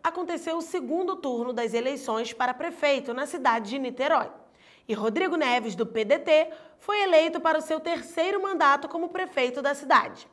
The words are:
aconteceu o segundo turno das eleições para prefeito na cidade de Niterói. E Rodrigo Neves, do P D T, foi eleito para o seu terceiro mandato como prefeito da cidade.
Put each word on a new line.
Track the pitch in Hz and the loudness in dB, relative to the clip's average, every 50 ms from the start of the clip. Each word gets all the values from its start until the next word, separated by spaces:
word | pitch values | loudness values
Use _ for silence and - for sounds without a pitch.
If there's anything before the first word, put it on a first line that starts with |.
| - | -2
aconteceu | 330 330 359 359 339 339 311 - 339 320 339 | -4 -4 -2 -4 -4 -4 -4 -4 -4 -4 -4
o | |
segundo | 330 330 - 359 269 233 294 349 370 349 381 | -4 -4 -6 -6 -4 -2 -2 -2 -2 -2 -4
turno | 370 - 277 247 233 233 254 247 | -4 -4 -4 -4 -2 -4 -4 -2
das | 233 233 220 196 | -2 -4 -2 -2
eleições | 233 240 262 285 262 277 - 220 220 233 226 - | -2 -2 -2 -4 -4 -4 -4 -2 -2 -2 -6 -4
para | - 247 247 254 | -2 -2 -2 -2
prefeito | 254 320 349 339 - - 294 277 262 - 247 240 | -2 -6 -8 -6 0 2 2 2 2 0 -4 -6
na | 254 285 | -6 -6
cidade | 285 - 339 254 269 226 233 220 202 | -6 -6 0 0 2 2 2 -2 -4
de | 233 277 | -6 -4
Niterói. | 262 254 262 262 262 294 233 190 - - - - - _ _ _ _ - - _ _ | -4 -6 -4 -2 0 2 2 2 0 -2 -10 -18 -20 _ _ _ _ -20 -20 _ _
E | - 220 | -6 -4
Rodrigo | 208 208 226 208 320 370 370 311 | -2 -2 -2 0 2 0 0 0
Neves, | 330 302 254 240 247 240 233 185 | 0 2 2 2 0 0 -2 -4
do | 170 226 | -4 -4
P | 226 226 226 220 | -4 -2 -4 2
D | 208 277 330 | 2 2 2
T, | - - 311 311 320 311 - - - - - _ | 4 4 4 4 4 2 -4 -16 -18 -20 -20 _
foi | - - 403 415 | -4 -2 0 0
eleito | 403 381 339 311 320 339 339 339 | 2 6 6 6 6 6 0 0
para | 330 330 320 311 | 0 2 2 2
o | |
seu | 311 - 320 311 | 0 -2 -4 -2
terceiro | 311 339 339 330 - - - - 330 370 403 403 | -2 -4 -4 -4 -6 -8 -2 0 0 0 0 -2
mandato | 370 392 392 311 330 277 277 285 370 370 | -2 -2 0 4 4 6 4 4 0 -6
como | - 339 339 349 | -6 -4 -6 -4
prefeito | 359 370 370 370 - 285 254 247 247 285 | -4 -6 -6 -4 0 0 0 0 0 0
da | 262 277 285 | -2 -2 -2
cidade. | 277 277 262 311 233 - - - - - - | -2 2 4 4 4 4 2 -8 -14 -20 -20